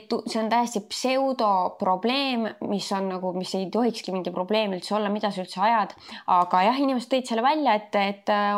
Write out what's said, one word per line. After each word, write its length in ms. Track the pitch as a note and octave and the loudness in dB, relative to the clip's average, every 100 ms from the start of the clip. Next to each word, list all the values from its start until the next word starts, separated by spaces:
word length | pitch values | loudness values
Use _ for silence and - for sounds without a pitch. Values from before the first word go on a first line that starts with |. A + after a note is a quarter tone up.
| G#3+ | -2
tu-, 140 | A#3+ - | -4 -2
see 100 | A3+ | -2
on 80 | A3 | 2
täiesti 320 | A#3 A#3 G#3+ - - B3+ C4 C4+ C4 A3 | 2 2 -2 -6 -4 0 2 0 2 2
pseudoprobleem, 960 | F#3 F3+ - G3 F#3 A3 C4+ C4+ A#3 A3 - - | 2 0 0 0 2 2 0 0 0 -2 -4 -4
mis 240 | G3+ - | -4 -2
on 160 | G3 F#3+ | -4 -2
nagu, 240 | F#3 F#3 | -4 -4
mis 220 | F3+ F3+ | -4 -4
ei 120 | F#3+ F#3 | -4 -2
tohikski 420 | G#3 A#3+ A3+ - | 0 0 -2 -6
mingi 180 | F#3 F3+ | -4 -4
probleem 420 | F3+ F#3 G#3+ G#3 | -4 -2 0 0
üldse 220 | F3+ - | -4 -4
olla, 160 | G#3 G#3 | -2 0
mida 200 | G#3 G#3 | -2 -2
sa 120 | F3+ | -4
üldse 180 | F3+ F#3 | -8 0
ajad. 340 | G#3+ A3+ G3 - - A3+ - | 2 2 0 -6 -18 -12 2
Aga 360 | F3+ F3 F#3 | 2 4 4
jah, 160 | G3+ C4 | 4 2
inimesed 300 | C#4 B3+ - | 0 0 0
tõid 160 | C4 B3+ | -2 0
selle 160 | A3+ | 0
välja, 320 | B3+ D#4 C#4 | 2 2 2
et, 200 | G#3+ G#3+ | 2 0
et, 340 | G3+ G3 G3+ - | 0 0 -2 0
äh, 260 | G#3 G#3 | 2 2